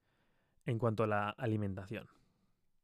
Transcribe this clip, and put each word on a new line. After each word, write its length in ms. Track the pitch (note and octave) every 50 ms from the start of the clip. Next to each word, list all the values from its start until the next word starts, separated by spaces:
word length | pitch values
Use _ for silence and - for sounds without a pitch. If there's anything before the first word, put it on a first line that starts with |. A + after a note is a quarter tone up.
| _ _ _ _ _ _ _ _ _ _ _ _ -
en 120 | - A2+ A2+
cuanto 240 | B2 A#2 A2 G#2 A2+
a 40 | G#2+
la 220 | G#2+ G#2 G#2 G#2
alimentación? 800 | G#2+ - C3 A2+ A2 G#2+ G#2 G2 F#2+ F#2+ G2 G2 A2+ G2+ - - - _ _ _ _ _ _ _ _ _ _ _ _ _